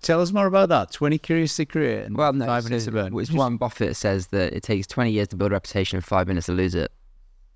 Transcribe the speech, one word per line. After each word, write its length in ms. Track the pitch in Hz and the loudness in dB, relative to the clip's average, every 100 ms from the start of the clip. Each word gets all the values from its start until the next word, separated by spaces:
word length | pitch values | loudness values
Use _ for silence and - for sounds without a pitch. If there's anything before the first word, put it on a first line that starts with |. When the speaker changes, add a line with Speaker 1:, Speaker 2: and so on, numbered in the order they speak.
Speaker 1:
Tell 200 | - 165 | 0 2
us 100 | 175 | 2
more 140 | 202 196 | 2 2
about 240 | 196 190 | 4 4
that. 220 | 147 95 | 2 0
Twenty 260 | - 147 156 | -2 0 0
careers 380 | - 165 156 - | 0 0 0 -2
to 100 | 151 | -2
create 400 | 160 139 107 104 | 0 0 -2 -4
and 100 | 104 | 0
Speaker 2:
Well, 160 | 147 | 2
no, 140 | 139 123 | 2 0
Speaker 1:
five 180 | 120 | 0
Speaker 2:
so 60 | 117 | 0
Speaker 1:
minutes 160 | 120 113 | -2 -2
to 60 | |
burn. 280 | 107 95 104 | -2 -2 -4
Speaker 2:
it's 120 | 107 | -2
Warren 260 | 156 127 117 | 0 2 0
Buffett 400 | 120 - 107 - | -4 -2 -2 0
says 300 | 104 98 87 | 0 0 -2
that 260 | 98 90 | -2 -2
it 100 | 95 | -4
takes 240 | - 101 98 | -2 -2 -2
twenty 240 | - 120 | -2 0
years 160 | 107 104 | 0 -2
to 60 | 92 | 0
build 160 | 101 | 0
a 40 | 98 | 0
reputation 420 | - 101 92 95 | -2 -2 -2 -2
and 80 | - | 0
five 220 | 95 90 | 0 2
minutes 200 | 90 82 | 0 0
to 60 | |
lose 200 | 90 92 | 0 0
it. 180 | 87 71 - - - - - - | 0 -4 -8 -20 -20 -20 -20 -20